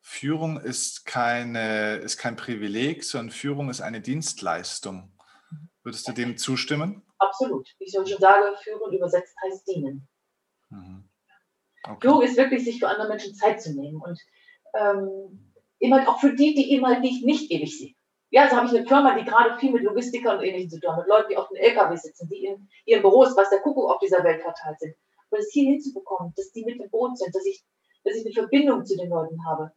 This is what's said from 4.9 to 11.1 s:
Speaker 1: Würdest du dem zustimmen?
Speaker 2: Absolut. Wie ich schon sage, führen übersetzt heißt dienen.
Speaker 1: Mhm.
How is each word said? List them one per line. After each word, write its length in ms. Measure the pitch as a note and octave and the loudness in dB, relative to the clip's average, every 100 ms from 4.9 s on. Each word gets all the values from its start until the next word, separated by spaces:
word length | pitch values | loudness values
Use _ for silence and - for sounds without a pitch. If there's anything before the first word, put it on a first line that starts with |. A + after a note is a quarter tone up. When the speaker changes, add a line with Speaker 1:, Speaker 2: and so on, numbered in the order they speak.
| F#2 F#2+ _ _ _ _ D#3 D#3+ _ | -14 -18 _ _ _ _ -20 -20 _
Speaker 1:
Würdest 240 | A#2+ A#2+ - | -14 -12 -10
du 40 | |
dem 260 | A#2+ A#2+ A2+ | -6 -6 -6
zustimmen? 640 | - B2+ - D3+ E3 G3+ _ _ | -6 -4 -4 -4 -4 -8 _ _
Speaker 2:
Absolut. 500 | - - B3 C#3 - _ | -2 0 -4 -4 -10 _
Wie 80 | F#3+ | -6
ich 80 | |
schon 120 | F#3+ F#3+ | -6 -4
sage, 500 | G3 F#3+ G3+ G3+ - | 4 6 8 4 -4
führen 300 | G#3+ G#3 - | -12 -10 -6
übersetzt 420 | - F3 F3+ - - | -4 -2 -2 -4 -10
heißt 240 | F#3+ F#3+ - | -8 -8 -8
dienen. 400 | F3 C3+ C#3 C3+ _ _ _ _ _ _ | -6 -8 -10 -18 _ _ _ _ _ _
Speaker 1:
Mhm. 380 | G2+ F#2 F#2+ G2 | -20 -18 -20 _